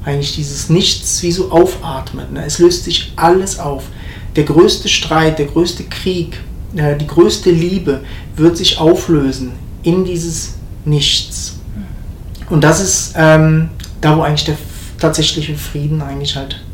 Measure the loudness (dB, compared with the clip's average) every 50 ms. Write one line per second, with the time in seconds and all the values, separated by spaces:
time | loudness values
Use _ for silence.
0 | -4 -2 -2 -2 -2 -2 -4 -4 -6 -6 -6 -6 0 2 2 4 4 2 0 -2
1 | -2 -4 -4 -2 0 -2 0 0 -2 2 6 6 6 4 2 -4 -8 -8 -8 -8
2 | -8 -8 -10 -10 -10 -8 -8 -6 -6 -4 0 2 4 4 2 2 -4 -4 -4 -4
3 | -4 -4 -4 0 2 4 4 4 2 -2 -6 -6 -4 -6 -4 -6 -8 -12 -12 -12
4 | -12 -12 -12 -10 -12 -4 0 0 0 4 6 6 6 6 4 0 0 0 0 0
5 | 0 2 2 4 4 4 2 2 -2 0 2 0 0 0 -2 -8 -8 -10 -10 -4
6 | -2 -2 0 -2 -2 -4 -6 -12 -12 -12 -12 -10 -10 -8 -4 0 0 0 2 0
7 | -2 0 2 4 4 4 2 0 2 2 2 4 2 0 -2 -2 0 -2 -2 -2
8 | -4 -10 -12 -12 -12 -12 -2 2 2 2 2 2 0 0 0 2 4 4 4 4
9 | 2 2 2 2 2 0 -2 -2 -6 -8 -8 -10 -12 -12 -12 -4 0 2 2 2
10 | 2 0 -2 -4 -4 -4 -6 -6 -8 -8 -10 -10 -12 -12 -12 -6 -2 0 0 2
11 | 2 2 0 0 -2 -6 -8 -10 -8 -10 -10 -12 -12 -10 -10 -10 -10 -10 -12 -12
12 | -10 -12 -12 -12 -12 -14 -12 -12 -6 0 2 6 6 6 6 4 2 0 0 0
13 | -2 -4 2 4 6 8 8 8 8 6 6 4 2 0 -4 -10 -12 -12 -8 0
14 | 4 4 4 6 4 2 2 0 0 -2 -4 -4 -6 -12 -12 -12 -12 -12 -6 0
15 | 0 0 2 2 0 0 0 -2 -4 -4 -6 -6 -6 -6 -6 -4 -2 0 0 -2
16 | -2 -4 -6 -6 -6 -4 -4 -6 -6 -8 -10 -12 -12 -14